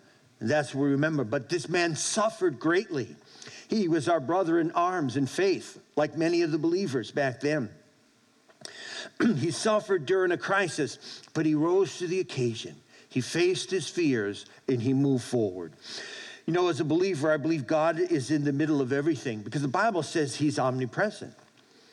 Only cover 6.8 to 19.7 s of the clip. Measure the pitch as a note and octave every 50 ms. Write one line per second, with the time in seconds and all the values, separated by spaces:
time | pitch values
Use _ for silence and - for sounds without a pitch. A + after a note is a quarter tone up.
6.8 | G3+ D#3+ B2 B2+ G#2 - - D3 C#3 C3 B2 - - D3 D3+ D3+ A#2 G2+ - -
7.8 | - _ _ _ _ _ _ _ _ _ _ _ _ _ - - - - - -
8.8 | - - - - - - - - - A#3 F3+ C3+ C#3 E3+ - - - A3 G#3+ G#3+
9.8 | G#3 - G3 F3+ C#3 C#3+ F#3+ F#3+ F#3 F3+ E3+ D#3+ - - G3 G3 G3 D#3 - -
10.8 | C#3 B2 - - - - - - - - - D#3 D#3 D#3 D#3 D3 D#3 E3+ F3+ G3
11.8 | F#3+ D#3 - - F3+ E3 F3 F#3+ E3+ - - C3+ B2 A#2+ A2 - - E2 - -
12.8 | - _ - - - - - C3 A#2+ - - D#3+ F3 F3+ F#3 - - - F#3 F#3
13.8 | - - - F3+ E3+ C#3+ B2+ A2+ G2+ G2+ G2+ - - - - - _ - C3+ A#2+
14.8 | A2 C3+ C3 C3+ C#3 C#3 C3+ B2 A2+ - - A#2+ A2 F#2+ F2+ F#2 E2+ D#2+ - -
15.8 | - - - - - - - - - - - - - D#3+ E3 F3+ F3+ F3 D#3+ C3
16.8 | E3 C#3+ D#3 F3 F#3 G3 F3+ C3+ C#3+ D#3 D#3 D3+ C3 D#3 E3 D3+ B2+ - D#3+ D3+
17.8 | D#3 E3 E3 D#3+ F3+ F3 E3+ C#3+ B2+ B2+ D#3 D3 C#3+ D3 C#3 C#3 D#3 D3+ D#3 C#3
18.8 | C3+ A#2+ C#3 C#3+ C#3+ E3+ D#3 A#2+ - C3+ A2 G#2+ G2+ A2+ A#2 D3+ C#3+ C#3